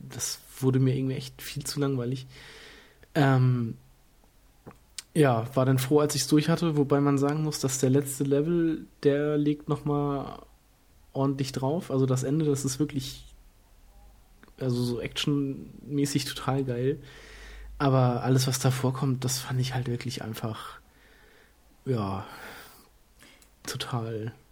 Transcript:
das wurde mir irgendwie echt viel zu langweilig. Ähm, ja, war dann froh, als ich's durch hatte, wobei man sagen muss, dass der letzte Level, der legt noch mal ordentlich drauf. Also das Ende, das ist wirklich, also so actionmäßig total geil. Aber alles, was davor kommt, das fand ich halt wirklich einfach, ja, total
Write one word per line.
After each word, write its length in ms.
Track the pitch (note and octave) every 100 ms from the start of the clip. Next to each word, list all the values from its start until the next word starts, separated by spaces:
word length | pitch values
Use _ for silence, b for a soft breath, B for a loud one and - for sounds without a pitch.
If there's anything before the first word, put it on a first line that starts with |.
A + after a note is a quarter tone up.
| C3+
das 300 | B2 - - - -
wurde 180 | C3 C3
mir 160 | C3
irgendwie 220 | C3 C3 C3
echt 260 | - -
viel 220 | - C#3+
zu 160 | - D3
langweilig. 480 | C#3 C3+ A#2+ C3 - B B B B B B B B E3
Ähm, 600 | C#3 C3 B2+ B2 A#2 - - _ _ _ _ _ _ _ - - _ - -
ja, 320 | - C#3 A2+ A#2 -
war 80 | C3
dann 140 | C3
froh, 180 | - D3
als 160 | D3
ich's 140 | C#3+ -
durch 200 | D3+ D3+
hatte, 280 | E3+ E3+ D3
wobei 240 | C3+ C#3+
man 180 | C#3+ C#3
sagen 240 | C#3+ D3+
muss, 160 | D#3 D3
dass 220 | C3+ -
der 100 | C3
letzte 320 | C3 C3+ -
Level, 640 | C#3 C#3 D#3 F3 E3 D#3+ - _
der 340 | D3 C#3+ D3 D3+
legt 320 | D3 D3 -
noch 160 | C#3
mal 600 | D3 D3 C#3+ C#3 - - - _ _ _ _ _ -
ordentlich 380 | C3+ C3+ C#3 C3
drauf. 400 | - C3 E3 -
Also 160 | C3+ C3+
das 160 | B2+
Ende, 220 | C3 D3+
das 200 | D3+ C3+
ist 140 | C3+ -
wirklich, 560 | D3+ C#3 C3 - - - - _ _ _ - - - - - _ - -
also 200 | C3 A#2+
so 160 | B2 A#2+
actionmäßig 1300 | B2 - - C#3+ C#3 C3+ - - - C#3+ C#3 C#3+ -
total 360 | - - C3+
geil. 380 | C3 A#2+ C3 D3 B B B B B B B -
Aber 440 | C#3 C3 B2 A#2+
alles, 240 | A#2 C3 C3
was 140 | B2+
davor 320 | C3+ B2+ B2+
kommt, 320 | C3 C#3 B2+
das 160 | C3 -
fand 200 | - B2+
ich 140 | B2+
halt 140 | B2 A#2+
wirklich 340 | A#2+ B2 -
einfach, 560 | G#2+ A2+ A2+ A2 - - - b b b b b b b _ _
ja, 400 | - A#2+ G2 F#2+ - B B B B B B _ _ _ B B B _ -
total 640 | C3 - B2 A2+ A2 A2+ - _